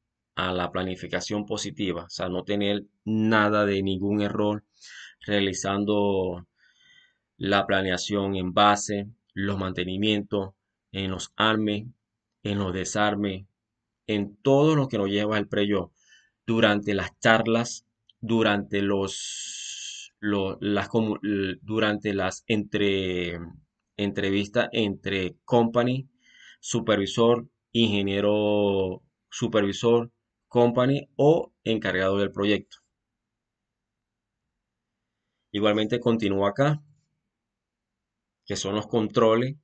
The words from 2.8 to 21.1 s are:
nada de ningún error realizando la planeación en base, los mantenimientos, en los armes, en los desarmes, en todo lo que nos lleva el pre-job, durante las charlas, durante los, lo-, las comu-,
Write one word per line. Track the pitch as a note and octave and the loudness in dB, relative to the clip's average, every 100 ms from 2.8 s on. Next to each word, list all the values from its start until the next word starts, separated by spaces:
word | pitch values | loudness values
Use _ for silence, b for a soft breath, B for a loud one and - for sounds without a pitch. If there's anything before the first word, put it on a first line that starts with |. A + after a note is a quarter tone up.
| G#2 _ | -4 _
nada | - A2 A2 A2 G#2 G#2+ G2+ | -4 0 2 4 4 4 2
de | G2 | 2
ningún | G2 F#2+ G2+ G#2 | 0 -2 -2 0
error | G2+ G2+ G#2 G#2 - B B B B B | -2 0 0 -2 -8 B B B B B
realizando | - G#2 G2 F#2 G2 G2 G#2 G#2 G2+ G2 F#2 F2 F2+ _ b b b b b b _ _ | -4 0 0 -2 -2 -2 0 0 2 0 -2 -6 -14 _ b b b b b b _ _
la | F#2+ G2 G2 | 0 0 2
planeación | G2 F#2+ F2+ - G2+ G2 G2 | 0 2 -2 -2 -2 0 -2
en | F#2 | 0
base, | F2 G#2 G2+ - G2+ G2+ - _ | 4 6 4 0 -6 -6 -14 _
los | - G2 G2 | -6 -4 -2
mantenimientos, | F#2+ F2+ F2+ F#2+ G#2+ G#2 G2+ G2+ F#2+ - _ _ _ | -4 -4 -4 -2 0 0 0 -4 -4 -10 _ _ _
en | G2 F#2+ | -6 -6
los | F#2 - - | -6 -10 0
armes, | G#2+ A2 G#2+ G#2 A#2 - _ _ _ _ | 2 2 0 -2 -8 -18 _ _ _ _
en | G#2 G2+ | -6 -2
los | F#2+ | -2
desarmes, | F#2 F2 G#2+ G#2 G2+ G#2 F#2+ G2 _ _ _ _ _ - | -4 -4 0 0 0 -4 -4 -12 _ _ _ _ _ -4
en | G#2+ G2+ - | -2 -2 -2
todo | C3+ C3+ D3+ | 2 4 4
lo | D3+ C3 | 2 0
que | G#2+ | -2
nos | G2 | 0
lleva | G2+ G#2 G#2+ | 0 0 -2
el | G#2 | -2
pre-job, | G2+ G2+ G2+ F2 b b b b b - | 0 2 0 -2 b b b b b -2
durante | A2+ A2 G#2 G#2 | 2 4 2 0
las | G2 F2+ - | -2 -4 0
charlas, | A#2 A2+ A2+ A2+ A#2+ - _ _ _ _ | 4 4 4 0 0 -8 _ _ _ _
durante | A2+ A#2 A2 G2+ - G2+ | -2 2 4 2 0 -2
los, | G2+ G2+ G2 - - - - - - - - - - _ | 0 0 -2 -6 -10 -12 -12 -14 -14 -14 -14 -16 -20 _
lo-, | G#2 G2+ F#2+ - | -2 -2 -2 -4
las | G2+ G2+ G2 | -2 -2 0
comu-, | A#2 A2 | -2 0